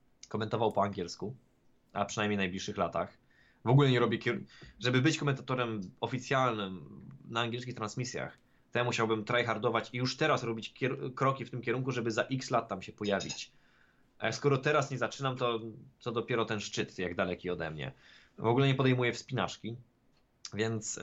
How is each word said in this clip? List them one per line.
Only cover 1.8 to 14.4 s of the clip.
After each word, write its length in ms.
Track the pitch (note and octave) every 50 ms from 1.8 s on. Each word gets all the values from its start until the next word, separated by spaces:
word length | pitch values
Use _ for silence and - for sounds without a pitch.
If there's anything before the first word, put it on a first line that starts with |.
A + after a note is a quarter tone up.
| _ _ -
a 120 | G2 G2+
przynajmniej 320 | - - A#2 G#2 G#2 G#2
w 20 | G2+
najbliższych 380 | F#2+ F2+ F2+ F#2+ - - G#2
latach. 420 | G2 F2+ E2+ - E2 F2+ - - _ _ _ _ _ _ _ _ _ -
W 40 | A2
ogóle 220 | B2+ C3+ C#3+ C#3
nie 100 | B2+ A#2+
robię 180 | A#2+ A2 A#2 A2
kier-, 220 | - - A#2+ G2 - - - - - - - -
żeby 220 | - B2 B2 B2+ B2+
być 160 | E3 D#3 -
komentatorem 600 | D3 C#3+ C3 - - - C3 B2+ B2 A2+ A2 G#2 F#2 F2+ - -
oficjalnym 1000 | - A2 - B2+ - - C#3 C3 C3 B2 A2+ G#2+ G2+ F#2+ F#2+ F2+ C#2+ - - - - - - - - -
na 120 | A#2 A#2
angielskich 340 | A#2+ A#2 A2 B2 B2 B2+ A2+
transmisjach, 640 | - A2 G#2+ - C3 B2 - - D2+ B1+ - - - _ _ _ _ _ _ -
to 60 | A#2
ja 60 | B2
musiałbym 400 | A#2+ A#2 - A2+ A2 A2+ A2 G#2
tryhardować 680 | - A#2+ A#2+ A#2+ A#2 A2 G#2+ A2 A#2+ A2 A2+ G#2+ - -
i 20 |
już 200 | B2 B2+ B2+ -
teraz 260 | - D#3+ D#3 C#3 A#2 -
robić 300 | A#2 A2+ A2+ G#2 - -
kier-, 420 | - C3+ B2+ C3+ C3+ C#3 C#3 B2+
kroki 300 | - C3 C3+ C3+ C3 A#2
w 60 | -
tym 120 | - A#2+ G#2+
kierunku, 300 | A#2 A#2 C3 C3 C3+ A#2
żeby 180 | A#2+ A2+ A#2
za 120 | G#2+ A#2 G#2
X 280 | - C3+ B2+ - -
lat 180 | C3 A#2 - -
tam 140 | G2 F#2+ -
się 100 | - -
pojawić. 600 | - G#2+ G2+ G2 F#2+ - D#2+ - - - - _ _ _ _ _ _ _ _ _ _ _ _ _ -
A 140 | G#2+ A2+ A2
skoro 260 | -